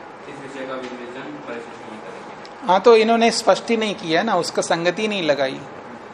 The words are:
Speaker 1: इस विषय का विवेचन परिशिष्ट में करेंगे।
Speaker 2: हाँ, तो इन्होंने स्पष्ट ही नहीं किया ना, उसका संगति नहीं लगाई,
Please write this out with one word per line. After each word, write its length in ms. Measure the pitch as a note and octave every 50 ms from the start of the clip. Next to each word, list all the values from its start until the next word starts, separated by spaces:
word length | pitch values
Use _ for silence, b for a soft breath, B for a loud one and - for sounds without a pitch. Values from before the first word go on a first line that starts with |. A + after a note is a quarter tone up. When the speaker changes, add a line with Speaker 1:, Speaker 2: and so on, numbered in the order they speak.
| - - - - - -
Speaker 1:
इस 60 | C3+ C#3
विषय 260 | C#3 C3+ C3+ C3+ C3 C3
का 60 | C3
विवेचन 480 | C3 B2+ B2 B2 B2 A#2+ A#2 B2 C3+
परिशिष्ट 680 | D3 D3 D3+ - - - A#2 A#2+ A#2 - - - A2+ A2+
में 80 | A2 G#2+
करेंगे। 680 | - - - - - - - - - - - - C#4 G3+
Speaker 2:
हाँ, 140 | F3+ G3
तो 140 | - A#3+ A#3
इन्होंने 360 | A3 A3 A3+ A#3 A3+ A3+ A3+
स्पष्ट 380 | - - - G3 F#3+ - - -
ही 80 | A#3 A3
नहीं 180 | A3 G#3 F3+
किया 280 | - F#3+ D#3+ D#3+ F3 G#3+
ना, 120 | A#3 G3
उसका 260 | F3 D#3 - - G#3
संगति 460 | - - F3+ E3 E3+ F3+ E3+ G#3+ G#3+ G#3+
नहीं 160 | G#3 G3 E3
लगाई, 380 | D3+ C#3 C3+ C3+ C3 C#3 C#3+ C#3+ - - - - - - - - -